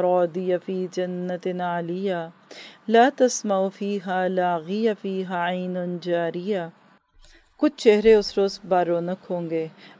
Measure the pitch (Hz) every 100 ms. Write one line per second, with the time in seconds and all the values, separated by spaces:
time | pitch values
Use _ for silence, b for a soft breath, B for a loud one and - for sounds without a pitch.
0 | 180 180 175 175 180 180 - 185 180 190
1 | 180 180 180 180 185 180 175 175 170 180
2 | 196 175 165 - - B B B - 226
3 | 254 - 254 - 208 190 190 - 202 202
4 | 180 185 185 185 180 170 160 208 226 202
5 | 196 190 185 180 175 185 180 180 175 175
6 | 175 170 165 175 185 196 170 - _ _
7 | _ _ b b b - 302 - 233 208
8 | 220 214 202 - 196 - 175 180 170 170
9 | 170 185 - 175 165 165 160 - B